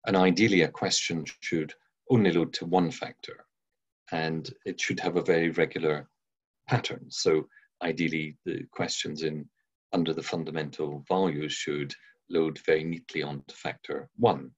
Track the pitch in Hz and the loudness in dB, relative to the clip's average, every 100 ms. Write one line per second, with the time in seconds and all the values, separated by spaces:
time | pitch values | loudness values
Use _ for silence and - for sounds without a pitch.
0 | - 98 92 87 110 92 78 - 95 - | 4 6 6 6 6 6 4 2 0 0
1 | - 82 73 - - 82 76 - _ _ | 0 -4 -6 -10 -4 -2 -4 -10 _ _
2 | - 120 95 85 80 - 87 90 85 - | 2 6 6 4 2 -4 0 2 2 -2
3 | - - - - _ _ _ _ _ _ | -10 -12 -18 -18 _ _ _ _ _ _
4 | _ 82 80 80 71 - 101 87 - 92 | _ -2 -2 -2 -6 -10 -10 -6 -4 -2
5 | 87 85 85 85 82 82 78 85 80 73 | 0 0 4 4 4 2 0 2 0 0
6 | 71 _ _ _ _ _ - 117 - 80 | -4 _ _ _ _ _ -2 -2 -2 -10
7 | - - - 78 - _ _ _ 87 78 | -10 -2 2 2 0 _ _ _ -6 -2
8 | 82 80 78 76 90 80 - - 90 - | -2 -2 -6 -10 -10 -8 -10 -6 -4 -4
9 | 82 76 78 76 71 _ _ _ _ 92 | -6 -4 -4 -4 -10 _ _ _ _ -2
10 | 82 80 78 87 78 78 76 - 76 73 | 0 -2 -4 -6 -4 -6 -6 -6 -6 -6
11 | 69 92 95 73 76 - - 73 71 - | -2 2 2 0 -4 -6 -4 -4 -6 -10
12 | - _ _ 82 80 73 - 78 80 82 | -20 _ _ 0 0 -2 2 2 2 -6
13 | - 82 73 71 - - - - - - | -8 -6 -6 -8 -12 -10 -10 -10 -8 -8
14 | - - 113 73 65 | -8 2 2 2 -6